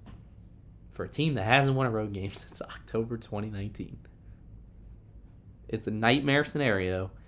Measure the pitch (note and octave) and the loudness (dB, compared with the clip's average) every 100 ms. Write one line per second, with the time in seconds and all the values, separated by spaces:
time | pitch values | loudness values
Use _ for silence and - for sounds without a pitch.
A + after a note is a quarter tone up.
0 | - - - - - - - - - - | -18 -18 -20 -20 -20 -20 -20 -20 -16 -10
1 | F2 - D#3 C3 G2+ C3 C#3 C3 B2+ A2 | -6 -2 0 0 6 6 6 4 2 0
2 | G#2+ G2 F#2+ - - - - - - A2 | -2 -4 -6 -6 -10 -10 -12 -14 -4 -4
3 | A#2 A#2 - G#2 G#2+ G2+ G#2 - F#2+ G#2+ | -2 -4 -6 -6 -6 -6 -6 -8 -10 -12
4 | - - - - - - - - - - | -18 -20 -20 -20 -20 -20 -20 -20 -18 -18
5 | - - - - - - - G#2+ G#2+ G#2+ | -20 -20 -20 -20 -20 -20 -8 -6 -4 2
6 | A2+ C3+ C#3+ C#3 D3 D3+ C3+ G2 F#2 F#2 | 6 6 6 4 4 2 4 4 2 0
7 | F#2+ - | -2 -8